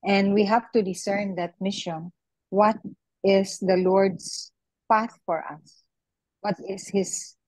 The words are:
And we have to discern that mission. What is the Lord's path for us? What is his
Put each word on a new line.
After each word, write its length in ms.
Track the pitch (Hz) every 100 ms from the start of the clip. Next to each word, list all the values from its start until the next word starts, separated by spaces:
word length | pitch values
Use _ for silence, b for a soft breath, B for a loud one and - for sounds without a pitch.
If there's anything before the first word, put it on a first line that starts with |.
And 300 | - 196 196
we 120 | 202 202
have 260 | 226 233
to 100 | 233
discern 540 | 190 180 - 202 202 180
that 180 | 175 _
mission. 520 | 190 202 - 160 170 _ _ _ _
What 280 | 190 208 220 - - _ _
is 360 | 196 196 196 -
the 180 | 185 185
Lord's 760 | 185 190 196 170 - - - _ _ _ _
path 260 | 220 233 - -
for 180 | 165
us? 400 | - 160 _ _ _ _ _ _ _ _
What 140 | 202 196 185
is 200 | 196 -
his 480 | 202 185 - - _